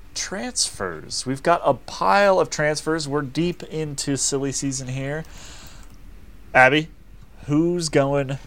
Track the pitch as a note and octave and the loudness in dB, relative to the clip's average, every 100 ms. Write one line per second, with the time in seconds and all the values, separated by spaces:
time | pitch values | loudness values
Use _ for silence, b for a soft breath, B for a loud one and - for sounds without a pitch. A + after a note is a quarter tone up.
0 | - - - - B3 - - - F#2+ D#2 | -14 -10 -8 -6 -6 -2 -4 -2 -6 -6
1 | D2 - - C3+ - E3+ - B2 - - | -8 -8 -4 -2 2 4 4 0 -2 -2
2 | F#3 G3 G3+ F#3+ D#3 - D3+ D3 - D#3+ | 4 6 6 4 2 0 0 0 -2 -2
3 | C#3+ C#3+ C#3+ C3+ E3+ E3+ - D3+ D#3 C#3 | -2 -4 -2 -2 -2 -2 -8 -6 -6 -6
4 | - C3+ - C#3 C#3 C3 C#3 C3 B2+ C3 | -2 -2 0 0 -2 -2 -4 -4 -6 -6
5 | C3+ D3+ E3 B B B B B B - | -6 -6 -10 B B B B B B -18
6 | - - - - - B2+ B2+ D3 D#3+ - | -18 -18 -18 -20 0 6 8 6 0 -8
7 | - - - - - D3 E3+ F3 D#3+ D3 | -20 -20 -20 -12 0 2 4 2 2 2
8 | C#3 C#3+ C3+ C3+ | 4 2 0 -4